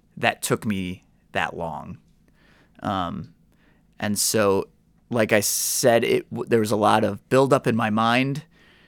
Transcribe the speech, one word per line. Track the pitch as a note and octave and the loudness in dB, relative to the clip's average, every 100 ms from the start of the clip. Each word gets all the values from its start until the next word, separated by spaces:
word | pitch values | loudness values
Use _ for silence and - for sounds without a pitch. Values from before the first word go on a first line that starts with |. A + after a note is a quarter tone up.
| _ - | _ -4
that | A2+ - | -2 -2
took | - A#2+ A2+ | -2 -2 -2
me | F#2+ F2+ F#2 _ _ _ | -4 -6 -10 _ _ _
that | F#2+ D#2+ E2+ | -4 -4 -6
long. | E2 D2 F2+ - _ _ _ _ _ _ _ - | -8 -10 -12 -18 _ _ _ _ _ _ _ -10
Um, | - F#2+ F2 D#2 - _ _ _ _ _ _ - | -6 -4 -4 -8 -14 _ _ _ _ _ _ -8
and | G#2 G2+ | -4 -2
so, | - A2+ G2+ F#2+ - _ _ _ - | 0 2 2 2 -2 _ _ _ -4
like | A#2+ A2 | 0 2
I | G#2+ | 2
said, | - - - - B2+ A#2 | 2 -2 -4 0 4 4
it | A#2 B2 - | 4 0 -2
w-, | - - | -8 0
there | A#2 | 0
was | G#2+ | 2
a | G#2+ | 2
lot | G#2 A2 | 2 4
of | G#2 G2+ - | 0 -4 0
buildup | C3 C3+ C#3 C3 | 2 4 2 0
in | A2+ | -2
my | A2+ | 0
mind, | G#2+ A2+ B2 C3+ C#3 - _ _ _ | 0 2 2 0 -6 -10 _ _ _